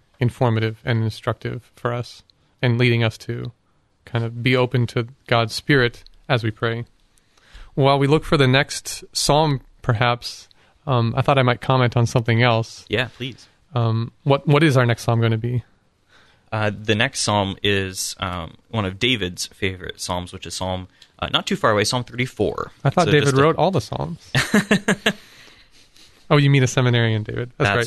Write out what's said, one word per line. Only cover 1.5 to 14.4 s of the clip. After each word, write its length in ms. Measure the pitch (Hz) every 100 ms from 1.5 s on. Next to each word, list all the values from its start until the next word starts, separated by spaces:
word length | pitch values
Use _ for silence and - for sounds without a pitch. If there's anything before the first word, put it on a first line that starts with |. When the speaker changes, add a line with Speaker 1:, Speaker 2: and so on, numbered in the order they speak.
| 123 -
Speaker 1:
for 180 | _ 120
us 300 | 120 120 - _ _ _ -
and 160 | 123 117
leading 240 | 127 117
us 160 | 113 -
to 320 | - 120 123 - _ _ _ _
kind 200 | - 113
of 180 | 113 120
be 140 | 123 127
open 280 | 123 123 117
to 200 | 127 117 - -
God's 260 | 117 113
Spirit 480 | - - 143 120 - - - -
as 140 | 127
we 80 | 110
pray. 340 | - 117 117 117 _ _ _ _ _ _ - -
While 240 | - 135 139
we 80 | 139
look 160 | 156
for 120 | - 156
the 120 | 131
next 560 | 135 143 - - - -
psalm, 480 | - - 147 160 135 - _
perhaps, 680 | - 110 123 120 - - - _ _ _ 151
um, 260 | 123 117 123
I 60 |
thought 160 | 139 135
I 40 |
might 180 | 123 120
comment 360 | - 131 120 123
on 100 | 113
something 360 | 131 113 113
else. 420 | 123 113 113 - -
Speaker 2:
Yeah, 200 | 107 120 -
please. 300 | 127 - - _ _
Speaker 1:
Um, 360 | 123 113 113 117 _
what, 220 | 143 139